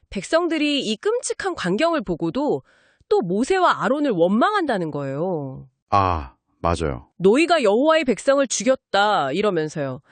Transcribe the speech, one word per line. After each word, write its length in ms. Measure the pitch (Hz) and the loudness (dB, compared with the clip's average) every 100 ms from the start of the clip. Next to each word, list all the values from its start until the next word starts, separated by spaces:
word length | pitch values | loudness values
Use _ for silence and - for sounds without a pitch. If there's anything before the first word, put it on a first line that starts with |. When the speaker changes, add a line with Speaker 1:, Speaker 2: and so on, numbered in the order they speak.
| _ | _
Speaker 1:
백성들이 720 | 208 - 330 349 320 294 285 | -10 -2 0 0 0 0 -2
이 140 | 202 220 | -2 -4
끔찍한 560 | 403 480 - 466 392 | -2 -2 -4 -6 -6
광경을 480 | 339 180 202 320 330 | -6 -4 0 0 0
보고도 560 | 202 165 165 240 285 151 - _ _ _ _ | -4 -4 -4 -2 -2 -4 -6 _ _ _ _
또 120 | 415 | 0
모세와 600 | 190 196 254 381 339 180 | 0 -2 0 2 2 2
아론을 280 | 170 277 294 | 0 0 0
원망한다는 800 | 185 170 208 349 427 320 214 165 | 2 2 4 2 2 0 -2 -4
거예요. 800 | 147 139 135 180 170 139 135 135 _ _ | -6 -6 -4 -4 -4 -6 -10 -16 _ _
Speaker 2:
아, 460 | 101 95 85 67 - _ _ | 0 2 0 -6 -16 _ _
맞아요. 480 | 82 85 80 62 - - | -2 0 -2 -4 -10 0
Speaker 1:
"너희가 440 | 180 247 339 339 | 2 4 4 2
여호와의 420 | 220 208 294 320 | 4 4 4 4
백성을 420 | 285 196 - 277 277 | 2 0 2 2 0
죽였다." 840 | - 208 262 _ 196 208 196 139 | 0 0 0 _ 0 2 2 0
이러면서요. 680 | 160 208 175 156 156 139 131 - | 0 0 0 -2 -4 -6 -8 -14